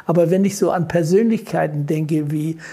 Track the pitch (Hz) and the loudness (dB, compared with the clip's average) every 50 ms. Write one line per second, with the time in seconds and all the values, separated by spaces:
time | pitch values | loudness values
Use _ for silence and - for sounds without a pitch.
0 | - - 165 175 170 160 180 190 196 196 196 - 180 165 151 185 160 - - 175 | -2 0 2 4 4 4 4 2 2 0 0 0 0 0 0 0 -2 0 0 0
1 | 165 151 180 208 233 226 226 - - - - 170 156 156 151 147 143 147 160 156 | 2 2 4 4 4 2 0 -2 -4 -4 -2 -2 -2 -2 -2 -4 -2 -2 -2 -2
2 | 156 147 165 156 151 147 156 151 151 160 160 160 - - | -2 -2 -2 -2 -2 -2 -4 -4 -4 -4 -6 -8 -12 -18